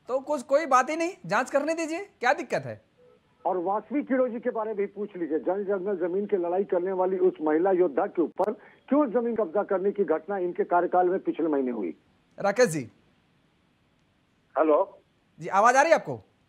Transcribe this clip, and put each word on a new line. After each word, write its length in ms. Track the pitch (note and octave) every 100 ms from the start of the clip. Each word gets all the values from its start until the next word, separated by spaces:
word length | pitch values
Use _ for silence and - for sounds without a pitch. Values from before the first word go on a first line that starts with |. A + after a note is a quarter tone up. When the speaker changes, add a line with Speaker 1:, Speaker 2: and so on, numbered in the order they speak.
| -
Speaker 1:
तो 120 | C4
कुछ, 220 | C4+ D4
कोई 240 | - C#4+ D#4+
बात 240 | C4 B3+
ही 60 | D#4+
नहीं, 160 | E4+ - E3
जांच 260 | G#3 B3+
करने 220 | C#4 D4
दीजिए, 360 | E4 D#4 E4 G4+ -
क्या 140 | A#3+
दिक्कत 300 | C#4+ C4+ E3+ B2+
है? 160 | G#2+ _ _ _ _ _ _ E3+
Speaker 2:
और 120 | F#3
वासवी 460 | F3 G#3 - C#4+
किरोजी 360 | A3 B3+ B3+ A#3
के 100 | B3+
बारे 180 | A3 G#3+
में 100 | G3+
भी 80 | G3+
पूछ 240 | G3 G3+ F#3
लीजिए, 220 | D3+ D#3
जल 240 | B2+ G3
जंगल 440 | G3 G3 F#3+ F#3 F3
जमीन 180 | F#3+ G#3
की 120 | G3
लड़ाई 260 | E3+ F3+
करने 280 | G3 F3+ F#3
वाली 260 | F#3 F#3 F#3+
उस 160 | F#3 F#3
महिला 300 | D#3 D#3 F#3+
योद्धा 360 | F3+ F3+ C3+ G3
के 140 | F3
ऊपर 300 | C3+ - G3 - - _ -
क्यों 220 | C#4+ C#4
जमीन 240 | A3+ A#3 G#3+
कब्जा 280 | F#3 G#3
करने 280 | - F#3+ G3
की 120 | G3+
घटना 340 | E3 D#3 - G3+
इनके 260 | F3+ G3+
कार्यकाल 460 | G3 F3 E3+ F3+ F3+
में 100 | F#3
पिछले 280 | E3+ D#3 E3
महीने 240 | C#3+ B2+
हुई? 220 | A2+ F2 - _ _ _ -
Speaker 1:
राकेश 300 | G3 G3+ A#3
जी। 220 | D#3 A2+ _ _ _ _ _ _ _ _ _ _ _ _ _ _ _ _ C3+
Speaker 3:
हेलो। 440 | D#3 D3+ G3 - _ _ _ -
Speaker 1:
जी, 80 | E3
आवाज 280 | F#3+ A#3 C4
आ 60 |
रही 100 | D#4+
है 40 | C#4
आपको? 280 | D#3 A2+ - _